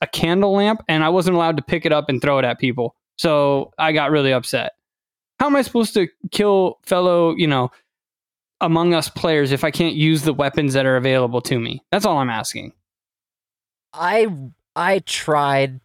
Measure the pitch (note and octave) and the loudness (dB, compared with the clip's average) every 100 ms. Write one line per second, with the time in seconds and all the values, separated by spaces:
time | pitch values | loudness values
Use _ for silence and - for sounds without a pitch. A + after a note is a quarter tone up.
0 | - - E3 F#3 G3+ G3 G#3 A3 - D#3+ | -6 -2 0 2 2 2 2 0 -2 0
1 | D#3 F#3 F3 F3 E3 D3+ - E3+ D#3+ D3+ | 2 2 2 2 2 -2 -2 -2 0 0
2 | D3 C3 C#3+ C#3 B2 A#2 C3 B2+ A#2 - | 0 -2 0 0 0 -2 -2 -2 -6 -8
3 | _ - E3+ D3 C#3+ C#3 C#3 - D#3+ D#3 | _ -4 0 2 2 0 -4 -4 -2 0
4 | C#3+ D3+ C3+ B2+ B2 B2+ - - _ _ | 0 0 2 0 -2 -6 -6 -10 _ _
5 | _ _ _ - C#4+ C#4 - A#3+ G#3+ G#3+ | _ _ _ -4 0 0 0 -2 0 0
6 | E3+ _ F#3+ - G#3 G3 F#3 - - F3+ | -2 _ -8 -2 2 2 0 -4 -4 0
7 | F3+ F3 E3 - D#3+ C3+ B2 _ _ _ | 2 2 2 2 0 0 -2 _ _ _
8 | _ _ _ _ _ - F3+ E3 F3 E3+ | _ _ _ _ _ -4 0 2 2 0
9 | - - F3 D#3 C#3 C#3 D#3 - E3 D3+ | -2 -4 0 0 0 0 -2 0 -2 2
10 | D#3 D#3+ D3+ C#3 C#3 E3 D3 C3+ C3+ C3 | 2 2 0 0 -2 0 0 0 2 2
11 | C3 C3 B2 A#2+ - B2+ A#2 C3+ - G3 | 2 0 0 -2 -4 -4 -4 -10 -6 -2
12 | G3+ D#3 B2+ A2 - - G2 - _ _ | 0 0 -2 -4 -8 -10 -14 -18 _ _
13 | _ _ _ _ _ _ _ _ _ D#3 | _ _ _ _ _ _ _ _ _ -4
14 | F3 A3 A3 D#3 C3 - _ - F3 G3 | 0 2 0 -2 -12 -18 _ -4 0 0
15 | - - - D3+ C#3+ C#3 C3+ C3 | -2 -6 0 2 2 2 0 -4